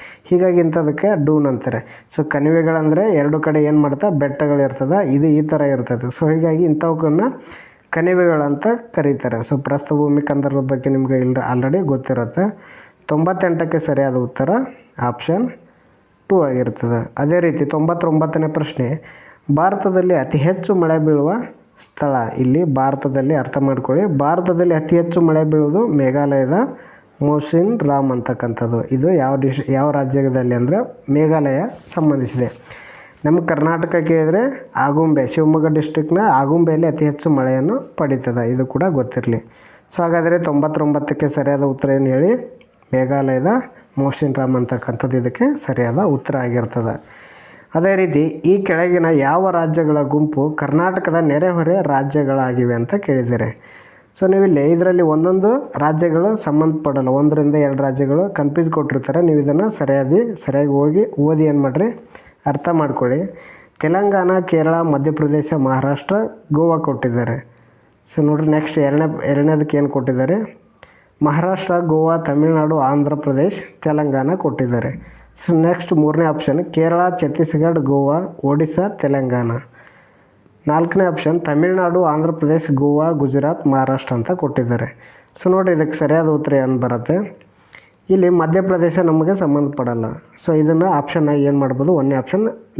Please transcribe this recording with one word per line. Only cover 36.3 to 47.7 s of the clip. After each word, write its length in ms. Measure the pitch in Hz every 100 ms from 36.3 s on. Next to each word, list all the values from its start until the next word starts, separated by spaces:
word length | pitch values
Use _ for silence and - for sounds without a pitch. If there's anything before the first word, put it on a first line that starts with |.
| 135
ಆಗುಂಬೆಯಲ್ಲಿ 460 | 139 165 165 156 165
ಅತಿ 180 | 151
ಹೆಚ್ಚು 260 | 151 143 165
ಮಳೆಯನ್ನು 680 | 143 131 131 147 233 - -
ಪಡೀತದೆ, 540 | 147 131 127 120 117
ಇದು 140 | 127 131
ಕೂಡ 160 | - 185
ಗೊತ್ತಿರಲಿ. 520 | 147 117 - 120 113 - - - - _
So 100 | -
ಹಾಗಾದರೆ 360 | 170 170 165 175
ತೊಂಬತ್ತೊಂಬತ್ತಕ್ಕೆ 880 | 170 143 151 156 147 147 143 - 147
ಸರಿಯಾದ 340 | 147 139 139
ಉತ್ತರ 280 | 139 135 139
ಏನು 160 | 135 135
ಹೇಳಿ? 260 | 131 175 247 - - _ _ -
ಮೇಘಾಲಯದ 520 | 131 131 139 135 131 151 247 - - - -
ಮೌಸಿನ್ 360 | 139 139 147
ರಾಮ್ 220 | 131 131 127
ಅಂತಕ್ಕಂಥದ್ದು 600 | 123 120 - 117 131 127
ಇದಕ್ಕೆ 380 | 120 - 254 294 -
ಸರಿಯಾದ 320 | 120 120 127
ಉತ್ತರ 380 | 196 131 - 139
ಆಗಿರ್ತದೆ. 580 | 123 120 117 123 113 120 - - - - - - -